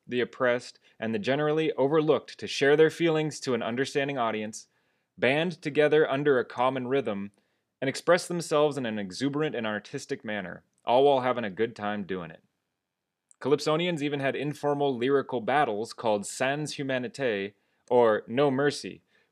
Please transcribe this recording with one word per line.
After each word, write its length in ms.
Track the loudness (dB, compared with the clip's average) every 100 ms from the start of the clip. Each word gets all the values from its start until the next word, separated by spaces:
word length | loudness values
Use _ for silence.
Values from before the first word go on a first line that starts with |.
| -6
the 140 | -2
oppressed, 600 | -2 0 0 0 -2 -20 _ -8
and 160 | -4
the 40 | -2
generally 540 | 0 0 0 0 0
overlooked 640 | 0 2 2 4 2 0 -12
to 80 | -8
share 300 | 0 4 6
their 140 | 6
feelings 480 | 4 0 2 -2 -4
to 140 | -4
an 80 | -2
understanding 560 | -2 -2 -2 -2 -2 0
audience, 480 | -2 -2 -6 -10 -18 _ _ _ _ -2
band 460 | 2 2 0 -4
together 480 | -4 2 4 4 4
under 280 | 2 2 2
a 60 |
common 440 | 2 0 0 0 -2
rhythm, 420 | -2 -2 -4 -8 _ _ _ _ -6
and 80 | -4
express 380 | -4 2 2 2
themselves 500 | -6 0 2 2 0
in 80 |
an 140 | -4 -4
exuberant 560 | -6 -4 -2 -2 -4
and 120 | -4 -4
artistic 580 | -6 -6 -12 -8 -10
manner, 400 | -6 -6 -8 -12 _ _
all 200 | 2 4
while 160 | 6 4
having 240 | 2 -2
a 60 | -4
good 260 | -2 -4 -2
time 260 | -6 -6
doing 280 | -6 -8 -8
it. 100 | -14 _ _ _ _ _ _ _ _ _ -6
Calypsonians 640 | 0 0 2 0 0 -2
even 160 | -4 -2
had 160 | -2
informal 640 | -2 -6 -4 -2 0 0 0
lyrical 440 | 2 2 0 -4
battles 520 | 0 0 0 -2 -6
called 340 | -4 0 0 -2
Sans 480 | -4 -2 -2 -6
Humanité, 800 | -8 -4 -4 -4 -4 -2 -2 -4 -10 _ _ 0
or 340 | 4 6 4 0
No 240 | 0 2
Mercy, 520 | 2 0 -2 -8 -14 _ _ _